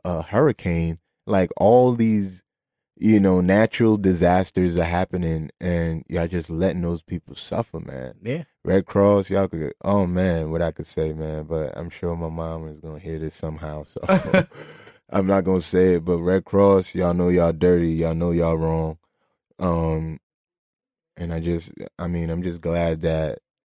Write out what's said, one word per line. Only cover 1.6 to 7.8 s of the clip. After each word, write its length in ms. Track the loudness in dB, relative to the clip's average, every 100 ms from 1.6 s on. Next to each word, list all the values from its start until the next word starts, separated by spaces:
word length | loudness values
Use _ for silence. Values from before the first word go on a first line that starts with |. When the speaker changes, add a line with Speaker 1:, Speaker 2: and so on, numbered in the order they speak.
| 4 6 6
Speaker 1:
these, 500 | 4 2 2 -2 -10 _ _ _ _ _ -2
you 200 | 4 6
know, 220 | 6 4
natural 560 | 4 4 2 2 2 2
disasters 840 | 2 2 4 2 0 0 0 0
are 40 | 0
happening, 680 | -2 -2 -2 -2 -4 -6 -6
and 420 | -4 -2 -2 -4 -6
y'all 180 | -4 -2
just 220 | -4 -4
letting 320 | -2 0 0
those 220 | -4 -4
people 320 | -6 -10 -10 -14
suffer, 440 | -8 -8 -6 -10